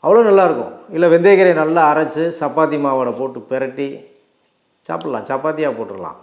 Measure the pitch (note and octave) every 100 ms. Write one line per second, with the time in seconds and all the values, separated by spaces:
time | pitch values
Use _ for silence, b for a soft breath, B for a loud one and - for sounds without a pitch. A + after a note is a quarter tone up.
0 | D3 A3 A3 G3 F3+ C3 A2+ - - E3
1 | F3 E3+ F#3 G3 F#3 D#3+ D#3 E3+ D#3 D3+
2 | D#3 D3+ E3 E3 D3 D3+ D#3 D3 C#3+ C3
3 | B2 A2+ C3 B2 - C3 C3+ B2 C#3 C#3
4 | - _ _ _ _ _ _ _ - E2+
5 | D#3 A#2+ G2+ C3 D#3 D3+ D3 A2+ G#2 G2
6 | - -